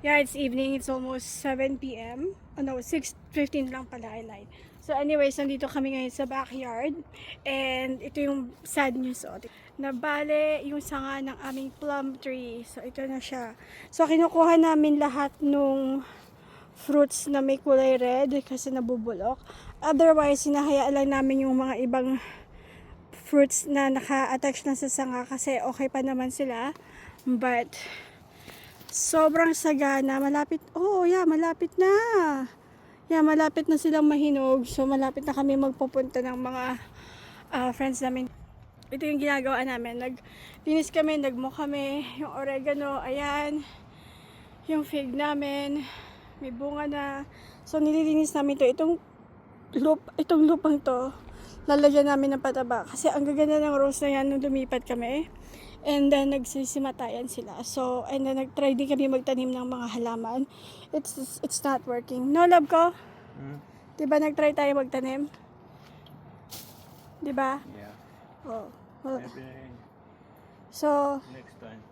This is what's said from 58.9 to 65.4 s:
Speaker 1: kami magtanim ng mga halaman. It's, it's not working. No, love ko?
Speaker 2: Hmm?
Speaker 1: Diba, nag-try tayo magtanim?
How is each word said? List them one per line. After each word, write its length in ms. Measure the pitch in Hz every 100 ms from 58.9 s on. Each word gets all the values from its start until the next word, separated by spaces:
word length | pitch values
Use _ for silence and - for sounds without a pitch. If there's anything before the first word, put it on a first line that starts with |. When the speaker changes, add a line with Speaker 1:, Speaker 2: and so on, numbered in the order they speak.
Speaker 1:
kami 160 | 277 269
magtanim 480 | 262 262 262 254 254
ng 160 | 254
mga 160 | 254 240 233
halaman. 480 | 233 233 226 254 277 - - - -
It's, 480 | 320 - - 262 -
it's 240 | 285 -
not 160 | 285 262 -
working. 480 | 240 240 254 254 311
No, 80 |
love 240 | 349 349 285
ko? 240 | 330 349 349 - - - -
Speaker 2:
Hmm? 240 | 139 147 - - - -
Speaker 1:
Diba, 240 | 294 302
nag-try 320 | 302 294 302
tayo 240 | 294 285 277
magtanim? 560 | 262 262 262 262 294 -